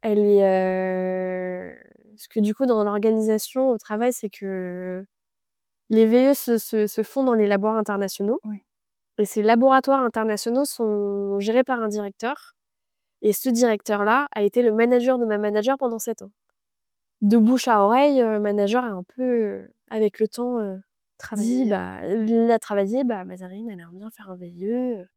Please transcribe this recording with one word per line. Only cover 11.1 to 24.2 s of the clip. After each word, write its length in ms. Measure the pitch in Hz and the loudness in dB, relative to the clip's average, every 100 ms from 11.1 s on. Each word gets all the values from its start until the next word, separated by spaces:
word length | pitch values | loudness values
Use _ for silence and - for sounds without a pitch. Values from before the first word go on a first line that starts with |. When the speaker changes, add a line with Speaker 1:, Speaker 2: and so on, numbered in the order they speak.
| 202 202 196 | -4 -4 -4
Speaker 1:
gérés 260 | 202 233 | 0 0
par 180 | 262 247 | 0 -2
un 60 | 220 | -4
directeur. 680 | 208 202 - 233 285 - _ _ _ _ _ _ _ | -4 -8 -8 -8 -8 -14 _ _ _ _ _ _ _
Et 140 | 214 | -2
ce 160 | 202 262 | 0 0
directeur-là 760 | 233 240 208 - 208 202 247 285 | 2 2 0 -2 -2 2 2 0
a 100 | - | -2
été 200 | 202 240 | 0 2
le 100 | 240 | 2
manager 460 | 214 240 247 240 254 | 2 2 4 2 0
de 80 | 226 | 0
ma 100 | 208 | -2
manager 400 | 208 208 220 269 | 0 -2 0 -2
pendant 220 | 254 226 | -2 -4
sept 240 | - - | -8 -10
ans. 80 | 190 _ _ _ _ _ _ _ _ _ | -12 _ _ _ _ _ _ _ _ _
De 160 | 202 233 | 4 6
bouche 300 | 220 254 254 | 6 4 2
à 140 | 214 | 4
oreille, 380 | 202 240 294 269 | 4 6 4 4
euh, 140 | 233 | 2
le 60 | 214 | 0
manager 440 | 208 202 202 240 | 0 0 2 0
a 40 | 247 | -2
un 140 | 190 | -8
peu, 180 | 180 - | -12 -6
euh, 520 | 254 240 214 196 190 _ _ | -2 0 -2 -6 -14 _ _
avec 300 | 220 214 - | -2 -2 0
le 80 | 220 | -4
temps, 300 | - 247 240 | -4 -6 -4
euh, 180 | 202 190 - _ _ _ | -6 -10 -16 _ _ _
Speaker 2:
Travaillé. 460 | - 208 226 254 | -10 -4 -2 0
Speaker 1:
dit, 60 | 240 | 0
bah, 340 | 196 90 92 92 | -2 -4 -10 -6
il 440 | 214 220 226 226 | -4 0 2 4
a 80 | 226 | 2
travaillé, 460 | - 202 196 247 | 0 -2 0 0
bah, 200 | 254 214 | -2 -4
Mazarine, 460 | 185 185 185 190 226 | -10 -14 -16 -14 -14
elle 100 | 190 | -14
aimerait 160 | 170 180 | -18 -18
bien 140 | 214 | -20
faire 180 | _ | _